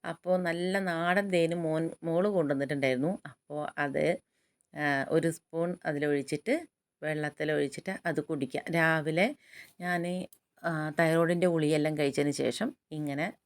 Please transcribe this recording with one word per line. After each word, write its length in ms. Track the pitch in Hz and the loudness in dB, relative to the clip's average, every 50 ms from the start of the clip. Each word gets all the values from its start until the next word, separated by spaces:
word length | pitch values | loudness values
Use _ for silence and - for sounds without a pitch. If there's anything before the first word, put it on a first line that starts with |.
| - 175 | -8 -8
അപ്പോൾ 280 | 165 - _ 180 185 185 | -10 -8 _ 0 0 2
നല്ല 380 | 180 170 165 170 175 185 190 196 | 2 -2 -2 -2 -2 0 0 0
നാടൻ 500 | 190 180 165 165 170 175 180 202 202 202 | 0 0 -2 0 0 2 2 0 0 2
തേൻ 220 | 185 175 165 165 170 | 2 2 4 4 2
മോൻ, 340 | 175 165 160 160 160 165 165 - _ - | -2 -2 0 0 0 -2 -2 -4 _ -4
മോള് 240 | 165 165 170 190 | -2 0 2 2
കൊണ്ടുവന്നിട്ടുണ്ടായിരുന്നു. 840 | 208 202 180 156 139 143 135 139 135 151 139 135 131 127 127 139 165 196 - _ | 2 2 2 2 2 0 -2 0 -2 -2 0 0 0 2 2 0 -2 -2 -4 _
അപ്പോൾ 360 | 143 - _ _ _ 147 147 147 - - | -18 -18 _ _ _ -8 -8 -8 -8 -4
അത്, 280 | - 143 143 135 151 151 156 180 - _ _ _ _ _ _ _ _ _ _ - | -2 -2 0 0 2 2 2 0 -2 _ _ _ _ _ _ _ _ _ _ -8
ആ, 320 | 147 147 147 143 139 135 - | -2 0 0 0 0 0 2
ഒരു 220 | - 160 156 165 | 2 2 2 2
സ്പൂൺ 460 | 160 - _ _ - 165 170 175 180 180 - | -4 -4 _ _ -4 -4 -4 -4 -4 -6 -4
അതിലൊഴിച്ചിട്ട്, 720 | 165 151 143 147 147 147 143 135 135 151 147 _ 220 269 330 339 - _ _ _ _ _ _ | -4 -2 -2 0 0 0 0 0 -4 -6 -4 _ 0 -2 -2 -2 -8 _ _ _ _ _ _
വെള്ളത്തിലൊഴിച്ചിട്ട് 920 | - 156 156 151 151 151 - _ 156 151 156 147 143 143 - - - 190 190 - _ | -6 -4 -4 -2 -4 -6 -4 _ -2 0 0 0 0 -2 -4 -8 -8 -8 -8 -4 _
അത് 160 | 175 156 156 | -2 -2 -2
കുടിക്കുക. 400 | 143 - 160 147 135 123 - 139 - - | -2 -2 -4 -4 -4 -4 -4 -8 -6 -2
രാവിലെ 560 | 143 170 160 160 160 160 147 156 156 165 196 254 294 _ _ - - - - - _ _ | 0 2 4 4 2 2 0 0 2 2 2 0 0 _ _ -20 -20 -20 -20 -20 _ _
ഞാൻ, 240 | 180 175 175 175 170 175 180 180 - - - _ _ _ _ _ - | -4 -2 -2 -2 -2 -2 -4 -4 -6 -8 -14 _ _ _ _ _ -6
ആ, 280 | 165 165 156 156 156 151 - | -4 -4 -2 -4 -2 2 4
തൈറോയിഡിൻ്റെ 480 | 170 160 160 165 170 165 175 175 175 | 4 6 6 4 4 4 4 4 4
ഗുളികയെല്ലാം 500 | 180 170 160 151 147 156 151 147 156 156 | 4 4 4 4 4 4 4 2 2 2
കഴിച്ചതിന് 340 | 147 147 139 131 - 143 147 | 2 0 2 2 2 0 0
ശേഷം 440 | 139 - 135 117 120 - 208 247 - _ _ _ | 0 0 0 0 0 0 -4 -4 -4 _ _ _
ഇങ്ങനെ 420 | 160 151 151 143 139 143 160 202 - _ _ | -8 -6 -4 -4 -2 -2 -4 -4 -6 _ _